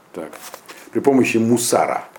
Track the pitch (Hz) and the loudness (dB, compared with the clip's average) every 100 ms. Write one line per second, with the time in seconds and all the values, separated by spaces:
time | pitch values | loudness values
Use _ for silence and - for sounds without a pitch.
0 | _ 90 78 - - - - - - 117 | _ -16 -14 -16 -20 -20 -20 -20 -10 -2
1 | 139 135 113 110 113 120 - 104 71 65 | 2 4 4 2 2 0 2 0 0 -4
2 | - | -8